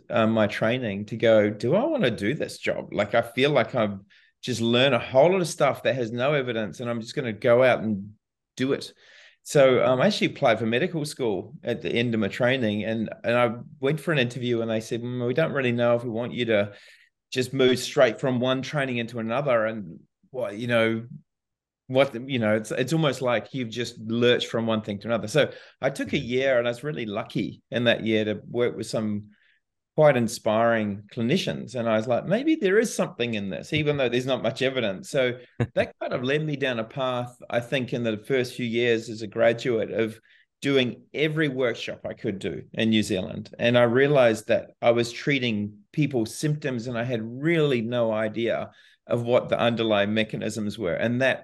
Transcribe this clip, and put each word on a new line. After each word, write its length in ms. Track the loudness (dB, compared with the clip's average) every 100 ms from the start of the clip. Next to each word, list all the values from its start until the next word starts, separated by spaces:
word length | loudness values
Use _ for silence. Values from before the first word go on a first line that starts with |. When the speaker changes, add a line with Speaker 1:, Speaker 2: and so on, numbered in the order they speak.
| -4
Speaker 1:
um, 200 | 0 2
my 140 | 4 2
training 600 | 2 0 0 -4 -6 -8
to 100 | 0
go, 320 | 6 6 6
"Do 240 | 2 0
I 100 | 0 2
wanna 260 | 0 0
do 240 | 0 -2 -2
this 240 | -4 -6
job? 340 | -4 -4 -4
Like, 220 | -2 0 0
I 80 |
feel 260 | 0 2 4
like 240 | 4 2
I've 240 | 2 -2 -2 -14 _ _ _
just 180 | -6 -2
learned 320 | 2 4 4
a 60 | 2
whole 320 | 2 4 6
lot 100 | 4
of 60 | 0
stuff 340 | 0 0 2
that 120 | 0 0
has 160 | -2
no 220 | -2 0
evidence, 460 | 0 0 -4 -4 -6
and 80 | -6
I'm 140 | -6
just 140 | -6 -8
gonna 180 | -6
go 300 | 0 4 6
out 180 | 6 4
and 320 | 0 -4 -6 -16 _ _ _ -6
do 160 | -2
it." 200 | -2 -6 -18 _ -20 -20 _
So, 420 | -2 4 6 6
um, 180 | 4 4
I 40 | 2
actually 220 | 2 -2
applied 320 | 2 2 2
for 80 | 2
medical 360 | 0 0 -4
school 520 | -6 -4 -2 -2 -6 -10
at 180 | -6 -4
the 100 | -2
end 220 | 0 0
of 60 | 0
my 80 | -2
training, 560 | 0 0 2 0 -2
and, 260 | -4 -4 -4 -6
and 120 | -2 2
I 200 | 2 -2 -12 -6
went 200 | -2 -2
for 120 | 0
an 80 | 0
interview, 420 | 0 -2 -2 -2
and 80 | -2
they 120 | -2
said, 200 | -4 -6
"Mm, 240 | -6 -4 -2
we 80 |
don't 200 | 0 -2
really 180 | 0 -2
know 240 | 2 2 2
if 80 |
we 80 | -2
want 220 | -6 -6
you 120 | -4 0
to 280 | 2 0 -6 -20 -20 _ _ _
just 220 | -4 -2
move 260 | 4 4 4
straight 400 | 0 4 4 4
from 200 | -2 0
one 220 | 0 -2
training 360 | -2 -4 -4 -4
into 200 | -6 -6
another." 480 | -4 -2 2 2 2
And 340 | -4 -10 -14 _ _ _
what, 300 | -8 -6 -6
you 80 | 0
know, 400 | 2 4 0 -6 -14 -20 _ _ _ _ _ -2
what, 260 | 2 2 0 -4
you 80 | 0
know, 180 | 2 0
it's, 140 | 0
it's 240 | -4 0
almost 260 | 0 0 0
like 320 | 0 -2 -2 -8
you've 160 | -8
just 260 | -6 -8 -8
lurched 480 | -6 2 4 4 0
from 220 | -4 -2
one 160 | -2
thing 160 | -4 -6
to 80 | -4
another. 200 | -4 -2
So 220 | 0 0 -2 -20 -6
I 80 | -4
took 240 | -4 -4
a 40 | -4
Speaker 2:
Mm-hmm. 100 | -2
Speaker 1:
year, 320 | 0 2 2
and 80 | 0
I 20 |
was 140 | -2
really 240 | -6 -8 -6
lucky 560 | -6 -6 -6 -6 -8 -8
in 140 | -2 2
that 200 | 2 2
year 180 | 0 0
to 140 | -4 -6
work 300 | -2 -2 -2
with 80 | -6
some 440 | -4 -4 -6 -8 _ _ _ _ _ _ 4
quite 200 | 6 6
inspiring 840 | 2 -2 0 2 4 2 0 -6 -10
clinicians. 600 | -4 0 0 -2 -6 -8
And 160 | -6 0
I 80 | 0
was 80 | 2
like, 220 | -2 0
"Maybe 260 | -2 0
there 240 | 0 2 2
is 160 | 2
something 400 | 0 -4 -2 -4
in 160 | -4 -4
this, 240 | -8 -4
even 240 | -2 0 0
though 100 | 0
there's 200 | 0 0
not 160 | -2
much 180 | -2 -2
evidence." 480 | -2 0 -2 -4 -4
So 300 | 0 0 -2 -8 -6
Speaker 2:
<laughs> 160 | -4
Speaker 1:
that 220 | -2 -4 -4
kind 140 | -6
of 100 | -4
led 220 | -2 -2 -2
me 120 | -4
down 200 | -2 -4
a 60 |
path, 520 | -6 -4 -4 -4 -6 -12 -6
I 100 | -4
think, 320 | -2 -2 -2
in 120 | -4
the 140 | -2 -4
first 360 | -2 -2 -2
few 140 | -4 -4
years 420 | 0 2 2 0
as 140 | -10
a 40 | -8
graduate 640 | 2 2 2 0 -2 -2
of 300 | -2 -2 -4 _ _ _ _
doing 400 | 0 2 2 -2 -10
every 360 | -2 -2 0 -2
workshop 540 | 0 -2 -2 -6 -10 -10
I 80 |
could 240 | -8 -6 -6
do 240 | -6 -8 -8
in 180 | -2 2
New 100 | 2
Zealand. 480 | 2 -2 -4 -8 -12 -2
And 180 | 2 4
I 80 |
realized 640 | 4 4 4 6 6 4 2
that 260 | 0 -2 -2
I 120 | 2
was 200 | 4 2
treating 680 | -2 -2 0 0 -2 -4 -8 _
people's 440 | -2 0 0 -2 -2
symptoms, 500 | -4 -2 -4 -6 -6
and 100 | -4
I 80 |
had 200 | -4 -4
really 580 | -6 -4 0 2 2 2
no 300 | 0 0 0
idea 580 | 0 -2 -2 -2 -2 -4 -12 _ _ -4
of 160 | -2
what 260 | 2 2 2
the 100 | 2
underlying 540 | 2 2 2 2 2
mechanisms 640 | 0 -2 -4 -6 -6 -6 -4
were. 160 | -4
And 260 | -2 0 0
that 200 | 0 -2